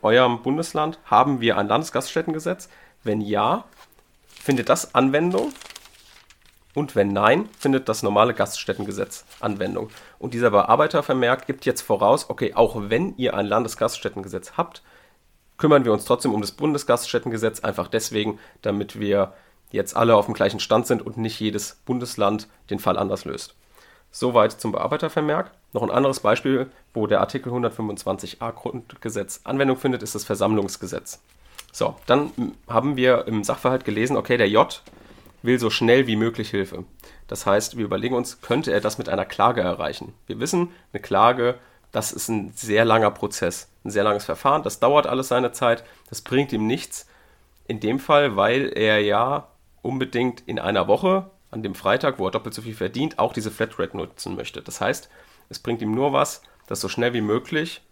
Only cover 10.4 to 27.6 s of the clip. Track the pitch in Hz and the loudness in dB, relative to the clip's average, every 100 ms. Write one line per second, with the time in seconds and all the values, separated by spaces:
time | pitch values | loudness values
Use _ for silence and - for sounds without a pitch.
10.4 | 120 101 - 120 151 156 139 131 120 131 | 4 4 6 4 4 2 0 0 2 0
11.4 | - 135 135 - - 101 104 143 - - | -2 -4 -4 -4 -2 2 4 4 2 -4
12.4 | 120 - 92 113 101 113 - - 123 - | -2 2 2 2 -2 0 -2 -2 -2 -2
13.4 | 101 104 110 - 110 - 98 101 95 98 | 0 0 0 -2 -2 -2 -8 -8 -10 -12
14.4 | - - - - _ - _ _ _ _ | -8 -6 -6 -8 _ -20 _ _ _ _
15.4 | _ - 147 147 120 107 - 120 131 107 | _ -2 4 6 6 0 2 0 2 -2
16.4 | 101 - 151 143 - 120 - - 123 113 | -4 -4 -2 -2 0 0 0 -4 -4 -2
17.4 | 110 - 107 95 90 113 - 107 107 104 | -2 -2 -6 -4 -4 -4 -2 -2 -2 -4
18.4 | - _ 107 101 101 107 104 101 95 - | -12 _ -4 -4 -4 -6 0 0 0 -4
19.4 | _ _ _ 104 95 - 117 107 104 110 | _ _ _ -6 -4 0 6 6 4 0
20.4 | 98 107 - 110 - 113 - 110 110 - | 0 0 0 0 2 -2 -2 -6 -6 -4
21.4 | 107 104 - - - 123 120 - 101 107 | -4 -4 -8 -12 -4 -4 -4 0 0 0
22.4 | - _ - 104 - - 98 98 - 67 | -6 _ -8 -4 0 0 0 -4 -6 -10
23.4 | - _ _ _ - _ _ - 123 117 | -12 _ _ _ -20 _ _ -4 2 4
24.4 | 107 - 113 104 117 151 160 - 151 156 | 4 2 -6 -4 -4 -4 -4 -2 0 -2
25.4 | - _ _ - 117 127 135 131 104 117 | -4 _ _ -4 0 2 2 2 2 2
26.4 | 135 135 131 - _ 117 107 101 98 135 | 2 0 -2 -10 _ -4 0 2 0 -4
27.4 | 127 123 | -6 -4